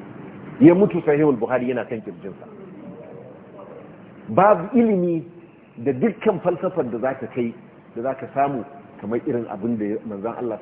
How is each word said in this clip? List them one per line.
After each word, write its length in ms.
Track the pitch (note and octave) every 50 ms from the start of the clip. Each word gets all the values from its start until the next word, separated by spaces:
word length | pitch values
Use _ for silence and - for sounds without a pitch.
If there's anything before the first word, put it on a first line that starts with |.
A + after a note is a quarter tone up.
| - - - - - - - - - - - -
Ya 140 | C3+ E3 F3
mutu 260 | F#3 G#3 - - E3
Sahihul 340 | - D#3 D3 C#3+ D#3 D3 C3 G#2+
Bukhari 300 | A2+ A2 B2+ B2 B2 B2
yana 160 | B2+ A#2 G#2
kan 160 | - A#2+ A2
kirjinsa. 460 | - G#2 F2 E2+ G2 F#2+ - - - - G#3 - F#3+ F#3+ - - - F#3 - - - - - - - - - - - - - - - - - - - - - - - - - - - -
Babu 480 | A2+ F3+ F#3+ G#3+ G#3 E3+ E3+ - C#4
ilimi 460 | A#3+ A#3 A3 G3+ F3+ F3 F3 E3+ D#3+ - - - - - - - - - - -
da 160 | A#2+ A#2 C#3
dukkan 480 | C3 B2 G#3 A3 - - - G#3+ G3 D#3+
falsafar 480 | - F3+ F3+ E3+ F#3+ F3+ - E3+ C#3 A#2
da 80 | A#2 A2+
za 160 | A#2 C3 C3+
ka 120 | - A#2
kai, 280 | - - B2+ A#2+ A#2 A2 - - - - - - - -
da 80 | A#2
za 120 | A#2 C3+ C3
ka 120 | - D#3+ - -
samu 300 | C#3 C#3 C#3+ C#3 A#2+ G2 - - - - - - -
kamar 200 | - G2+ A#2 A#2+ -
irin 200 | D3+ B2+ A#2+ A2
abin 300 | - G#2+ F#2+ G2+ A#2 A#2+ G#2+
da 220 | G#2 G2+ G#2+ A2 - A2+
manzon 260 | G#2 G2 G2 A2+ A2+
Allah 220 | - B2 A#2 G#2+ G2+